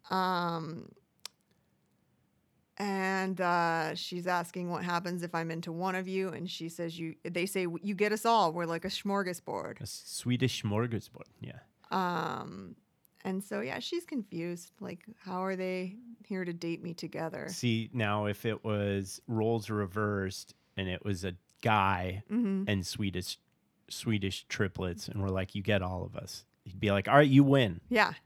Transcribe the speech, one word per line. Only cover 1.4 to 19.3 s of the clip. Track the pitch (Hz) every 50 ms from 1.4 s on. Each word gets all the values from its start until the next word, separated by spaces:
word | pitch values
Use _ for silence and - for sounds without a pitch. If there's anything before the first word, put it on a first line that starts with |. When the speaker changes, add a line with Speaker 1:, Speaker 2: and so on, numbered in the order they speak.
| _ _ _ _ _ _ _ _ _ _ _ _ _ _ _ _ _ _ _ _ _ _ _ _ _ _ _
Speaker 1:
and, | - 202 202 196 190 190 190 190 190 190 190 190 175
uh, | 185 180 175 175 170 170 165 165 160 160 156
she's | - - - 180 175 175 185
asking | 180 175 170 170 - 180 175 175
what | 175 - -
happens | 175 175 175 185 175 180 175 170
if | 170 170
I'm | 165 165 165
into | 165 165 165 175
one | 160 165 185 190 180
of | 185 185
you, | 185 185 190 190 185
and | 156 - 170 185
she | - - 165 165
says, | 165 - 170 165 160 170
"You," | 165 160 - _ -
they | 170 170 175 170
say, | 196 - 196 180 175 165 165
"You | - 202 208
get | 180 208 208
us | 214 214 -
all. | 233 233 220 190 165
We're | 160 175 170
like | 165 165 165 -
a | 185
smorgasbord." | - - - 202 196 196 190 180 170 - _ - - 95 - - - -
Speaker 2:
A | 117
Swedish | - - - - - - - - 123 123 120 131 120 - -
smorgasbord, | - 107 101 107 120 120 113 101 - - - - - _ _ _
yeah. | 117 - - 127 - _ _ _ - -
Speaker 1:
Um, | - 190 185 175 175 165 170 160 - 131 123 - - - - 180 - _ _ _ _ _ _ _ _ _ -
and | 190 190 190
so, | 202 - 214 208
yeah, | 226 262 277 254
she's | 240 - 349 349 349
confused. | - 311 254 208 - - 165 165 175 175 175 - - _ _
Like, | 202 190 185 180 - 214 226 _ -
how | 185 185 185 185
are | 190 190
they | 185 185 185 185 185 185 185 196 233 247 233 233 _ 208
here | _ 202 185 180
to | 175
date | 170 170 170 170 170 -
me | - 175 165
together? | - - 160 - - 165 160 - - 143 -
Speaker 2:
See, | 180 - - 120 113 113 110 -
now | - 123 110 104 104 107 104
if | 104 101 - -
it | 117 107 - -
was | 110 107 104 101 101 98 98 98 95 - - _
roles | -